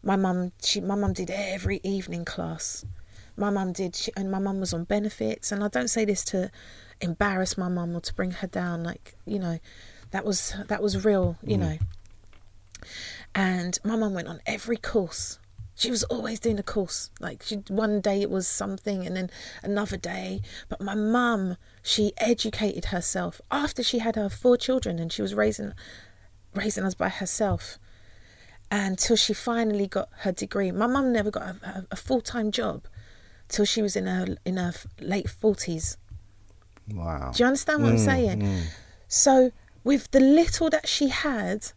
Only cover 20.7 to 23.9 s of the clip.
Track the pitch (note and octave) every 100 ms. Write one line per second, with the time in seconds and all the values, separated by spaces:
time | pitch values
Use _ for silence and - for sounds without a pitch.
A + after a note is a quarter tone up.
20.7 | - G3+ G#3 G#3+ A#3+ A#3+ A3 F#3+ F3+ -
21.7 | - - - G#3 - - A#3+ A3 - G#3
22.7 | - - F3+ F3 F#3 F3 - - C#4 D4
23.7 | - A#3